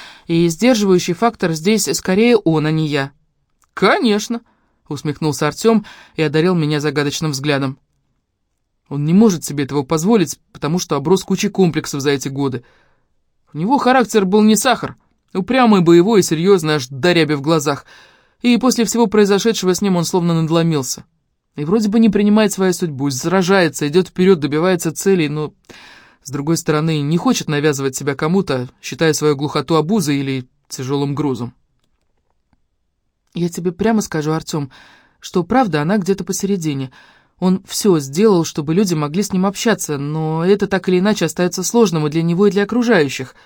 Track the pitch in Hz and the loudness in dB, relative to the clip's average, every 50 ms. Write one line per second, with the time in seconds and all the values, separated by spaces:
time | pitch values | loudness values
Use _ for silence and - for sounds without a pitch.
0 | - - - - _ - 170 165 175 170 165 - 214 247 262 214 208 196 185 175 | -20 -20 -20 -16 _ -2 0 2 2 0 0 2 2 2 2 4 4 2 2 2
1 | - - 175 - 233 233 226 - - 170 160 156 156 196 220 214 - - 165 - | 2 -2 -4 -2 -2 -2 -2 -2 -4 -4 -4 -2 0 0 0 0 0 -2 -4 -4
2 | - - 185 196 226 240 240 - - 165 160 156 147 151 156 156 156 151 143 143 | -2 -2 0 2 4 4 4 2 2 0 0 0 0 0 0 0 -2 -2 -2 -4
3 | 135 135 - _ _ _ _ _ _ _ _ _ _ _ _ - 190 208 277 415 | -4 -6 -8 _ _ _ _ _ _ _ _ _ _ _ _ 0 2 2 2 2
4 | 330 233 202 208 214 - 233 233 - _ _ _ _ _ _ _ _ - 151 135 | 2 0 0 0 -2 -4 -8 -8 -10 _ _ _ _ _ _ _ _ -12 -10 -8
5 | - 156 143 - 165 151 139 - 156 147 147 - - 226 226 214 214 - - - | -6 -6 -6 -4 -2 -4 -2 -2 -2 -4 -2 0 2 2 2 2 0 -4 -10 -20
6 | - _ _ - 160 151 143 160 160 185 185 170 156 147 151 147 143 151 139 151 | -20 _ _ -4 -2 0 2 2 2 2 2 0 0 0 0 -2 -2 -2 -2 -2
7 | 143 143 143 - 170 156 139 135 135 151 143 135 139 135 135 - _ _ _ _ | -2 -2 -2 -4 -4 -4 -4 -4 -2 -2 -2 -2 -2 -4 -6 -10 _ _ _ _
8 | _ _ _ _ _ _ _ _ _ _ _ _ _ _ _ _ _ - 143 143 | _ _ _ _ _ _ _ _ _ _ _ _ _ _ _ _ _ -10 -8 -4
9 | 147 156 170 196 233 220 180 151 - - 147 143 143 127 139 143 139 131 165 156 | -2 2 4 6 6 4 4 0 -4 -8 -6 -6 -6 -4 -4 -4 -2 -2 -2 -2
10 | 160 196 240 214 170 - - - _ _ - - - 143 165 180 - - 160 139 | 2 2 2 2 2 0 -4 -8 _ _ -12 -8 -6 -4 -4 -4 -4 -4 -4 -2
11 | 135 160 190 190 - - 190 185 - 202 202 - 190 170 147 160 - - - 143 | 0 0 0 0 0 -2 -4 -4 -4 -2 0 0 0 2 0 -2 -6 -6 -6 -4
12 | 131 147 143 135 - 139 135 139 143 135 127 123 - _ _ _ _ _ _ _ | -2 -2 -2 -2 -4 -6 -6 -4 -4 -4 -4 -6 -10 _ _ _ _ _ _ _
13 | _ _ _ _ _ _ _ _ _ _ - 147 165 208 277 262 - 247 254 262 | _ _ _ _ _ _ _ _ _ _ -10 -6 -2 -2 0 0 2 2 2 2
14 | 240 - - 220 196 185 190 214 214 214 220 214 - 262 233 - - - - - | 2 0 0 0 0 2 2 4 4 4 4 2 2 0 -2 -2 -4 -10 -12 -16
15 | _ _ _ _ _ _ - 185 185 - 247 262 247 226 208 190 170 165 170 170 | _ _ _ _ _ _ -8 -6 -4 0 2 2 4 4 4 4 6 6 6 6
16 | 175 214 233 196 170 - 165 156 170 196 202 185 156 156 151 151 127 127 139 131 | 6 6 4 2 2 2 0 0 2 4 2 2 2 0 -2 -2 -4 -6 -8 -2
17 | 123 180 175 170 160 143 151 143 135 151 165 160 135 151 139 139 - _ - - | 0 2 2 2 2 2 0 -2 0 0 0 0 0 -2 -4 -4 -8 _ -20 -20
18 | - _ _ _ _ _ _ _ - 240 240 214 - 254 226 - 226 190 - 226 | -20 _ _ _ _ _ _ _ 0 2 2 4 2 2 2 2 0 0 0 2
19 | 240 196 208 214 208 196 202 196 - 226 220 - - 185 180 - 208 202 185 175 | 2 2 4 4 4 4 2 2 2 0 -2 0 0 -2 -2 0 0 0 0 0
20 | 165 - - 185 170 175 170 165 160 151 165 170 165 165 160 143 127 - - - | 0 0 -2 0 0 0 0 0 0 0 2 2 2 2 0 0 -2 -4 -8 -12
21 | - _ _ _ _ _ _ _ _ _ _ - 147 151 196 233 214 208 196 233 | -14 _ _ _ _ _ _ _ _ _ _ -10 -4 0 0 0 2 2 2 4
22 | 226 220 185 202 208 208 208 220 214 208 - 190 190 190 175 - 185 165 143 127 | 4 4 4 4 2 4 4 4 2 2 0 0 0 0 0 -2 -4 -6 -4 -4
23 | 139 143 135 127 - 165 175 190 180 165 196 196 175 156 127 - 156 147 143 180 | -4 -4 -4 -4 -4 -2 0 0 2 2 2 2 2 2 0 -4 -4 0 0 0
24 | 185 - - - 180 190 196 156 139 143 143 151 165 185 185 170 - 170 143 - | 0 0 0 0 2 4 4 2 2 -2 -2 0 0 0 0 0 -2 -4 -6 -2
25 | - 196 196 180 156 147 147 151 151 143 - _ _ - - - - - - - | 0 0 2 2 0 -2 -2 -4 -6 -8 -10 _ _ -20 -20 -20 -20 -20 -20 -20
26 | - _ _ _ _ - 127 143 143 151 165 160 - - 151 151 156 165 160 151 | -20 _ _ _ _ -10 -8 -6 -4 -2 -4 -2 -2 -2 -2 0 0 0 -2 -2
27 | 143 143 165 175 - 262 247 - - - 151 147 143 156 143 135 139 139 131 - | -2 0 -2 0 0 0 0 -2 -2 -4 -2 0 0 0 0 0 -2 -4 -4 -4
28 | 143 143 139 135 156 156 180 196 180 180 139 127 123 127 - _ - - - - | -4 -6 -4 -2 -2 0 0 0 0 0 -2 -4 -4 -8 -12 _ -16 -14 -6 -2
29 | 165 160 147 - 147 151 147 135 147 139 - 151 143 - 170 156 151 156 220 220 | 0 0 0 2 0 0 0 0 -2 -4 -4 -4 -2 0 0 0 2 2 0 0
30 | 156 147 147 139 139 135 135 131 127 - _ _ _ _ - - 131 127 143 143 | 0 0 -2 -2 -2 -4 -4 -6 -8 -10 _ _ _ _ -12 -10 -6 -4 -2 -2
31 | 143 143 143 135 151 143 127 107 123 120 - _ _ _ _ _ _ _ _ _ | -2 -2 -2 -2 -2 -2 -4 -4 -6 -10 -12 _ _ _ _ _ _ _ _ _
32 | _ _ _ _ _ _ _ _ _ _ _ _ _ _ _ _ _ _ _ _ | _ _ _ _ _ _ _ _ _ _ _ _ _ _ _ _ _ _ _ _
33 | _ _ _ _ _ _ - 175 170 175 170 - 170 180 175 - 202 220 233 214 | _ _ _ _ _ _ -8 -6 -6 -4 -4 -6 -6 -6 -4 -2 0 0 0 0
34 | 196 - - 160 147 151 160 160 156 - - 156 143 135 - - - - _ _ | -2 -2 -4 -4 -2 -2 -4 -4 -4 -6 -6 -6 -6 -8 -12 -18 -20 -20 _ _
35 | _ _ _ _ - - - 180 165 175 226 254 254 202 156 147 147 165 208 220 | _ _ _ _ -12 -6 -4 -4 -2 0 0 0 2 2 0 -2 0 0 0 0
36 | 170 175 196 196 185 - 190 - - 190 202 190 160 156 143 135 135 127 - - | 0 -2 -2 -2 -4 -6 -6 -4 -4 -2 -2 -2 -2 -4 -4 -4 -6 -8 -12 -16
37 | - _ _ _ _ _ _ - 180 185 185 185 - - - - - 214 175 156 | -20 _ _ _ _ _ _ -2 0 0 0 0 -2 -6 -6 -2 2 2 2 2
38 | 139 135 139 165 214 226 196 170 160 - - - 151 143 160 185 220 180 170 156 | 0 -2 -2 2 2 4 4 2 0 -2 -4 -6 -4 -2 0 0 0 0 0 -2
39 | 147 143 147 190 208 - 196 185 185 202 202 - - 240 202 180 - - 147 139 | -2 -2 -2 -4 -4 -2 -2 -2 -2 -2 -2 -2 -2 -2 -2 -2 -2 -6 -6 -6
40 | 143 143 151 160 160 156 160 160 165 185 208 202 202 185 202 190 180 196 185 180 | -4 -4 -4 -4 -2 -2 -2 0 2 2 2 2 2 0 -2 -2 0 0 0 2
41 | 180 214 208 208 185 156 - - 180 180 175 - 180 - - 240 226 185 165 160 | 2 2 0 0 -2 -2 -2 -2 -2 -2 -2 -4 -6 -2 2 2 2 2 2 0
42 | 151 151 143 165 165 170 170 170 208 208 175 202 202 202 208 247 233 233 226 175 | -2 -2 -2 -2 0 0 2 2 2 2 2 0 -2 -2 -2 0 2 2 4 4
43 | 147 135 - - 131 - - _ _ | 2 0 -2 -6 -12 -14 -16 _ _